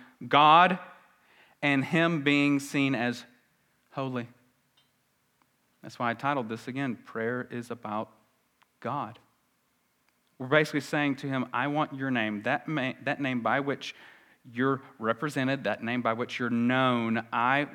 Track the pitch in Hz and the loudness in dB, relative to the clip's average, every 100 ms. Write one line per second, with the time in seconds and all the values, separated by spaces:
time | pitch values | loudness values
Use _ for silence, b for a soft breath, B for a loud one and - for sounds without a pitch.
0 | B B 123 143 151 165 180 185 - - | B B 4 8 10 10 8 4 -6 -20
1 | b b b b b b 147 139 127 165 | b b b b b b 0 0 2 4
2 | 165 165 139 143 143 143 139 147 135 135 | 4 2 2 4 4 2 0 0 0 0
3 | 120 117 - _ _ _ _ _ _ - | -2 -4 -10 _ _ _ _ _ _ -8
4 | 135 127 113 - _ _ _ _ _ _ | -6 -6 -10 -16 _ _ _ _ _ _
5 | _ _ _ _ _ _ _ _ - - | _ _ _ _ _ _ _ _ -16 -6
6 | 120 113 139 143 110 110 - 127 139 110 | -4 -4 -2 -4 -4 -8 -8 -6 -6 -8
7 | - 117 113 123 120 120 120 117 107 107 | -10 -6 -4 -4 -8 -10 -10 -12 -8 -8
8 | 113 _ _ _ _ _ _ _ 117 143 | -8 _ _ _ _ _ _ _ -8 -6
9 | 107 110 _ _ _ _ _ _ _ _ | -8 -12 _ _ _ _ _ _ _ _
10 | _ _ _ - 127 151 151 151 135 151 | _ _ _ -12 0 2 2 -2 -4 -2
11 | 143 135 139 135 123 120 139 147 151 135 | -2 -2 -4 -4 -4 -4 -2 -2 -4 -4
12 | 135 123 107 104 107 143 - 156 127 - | -4 -2 -2 -4 -2 -4 -2 -4 -4 -6
13 | 139 143 135 127 113 127 143 131 - - | -6 -4 -4 -2 0 0 -2 -6 -8 -16
14 | b b b b - 117 135 135 B B | b b b b -12 -2 0 0 B B
15 | 110 113 156 139 131 135 98 107 113 123 | -2 -2 -2 -2 -2 -2 -2 -4 -4 -2
16 | 117 113 120 - 123 117 120 127 131 123 | -2 -2 -4 -4 -2 0 2 4 4 2
17 | 113 113 - 120 120 135 143 | 0 -2 -2 0 2 2 0